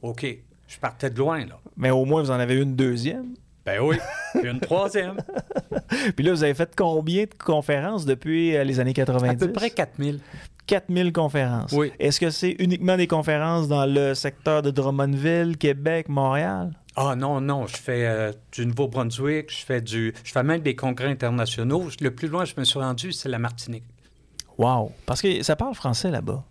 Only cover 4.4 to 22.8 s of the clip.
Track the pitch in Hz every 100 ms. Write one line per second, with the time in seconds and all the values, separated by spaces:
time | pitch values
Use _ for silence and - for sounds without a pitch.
4.4 | 123 127 175 170 196 202 185 196 - 381
5.4 | - - - - - 247 262 180 151 175
6.4 | 147 139 165 - 180 160 156 180 208 -
7.4 | - 156 143 147 160 214 147 127 151 160
8.4 | 165 151 135 131 127 131 131 127 123 123
9.4 | 175 214 233 233 156 - 143 147 - -
10.4 | - - - 202 185 180 180 165 151 147
11.4 | 131 117 - 143 147 - 143 143 170 156
12.4 | 180 - 185 180 180 185 175 165 156 151
13.4 | 160 170 151 143 139 139 139 135 143 -
14.4 | - 151 143 143 135 139 139 139 147 170
15.4 | 170 160 151 139 147 165 156 139 135 139
16.4 | 170 190 180 156 - - 139 127 135 143
17.4 | 135 143 110 - - 123 117 110 110 107
18.4 | - - 120 117 139 131 120 117 139 151
19.4 | 151 - - 127 113 113 113 - - 135
20.4 | 135 165 151 127 131 123 131 131 123 120
21.4 | 113 - 117 156 175 - 143 123 160 165
22.4 | 175 - 127 143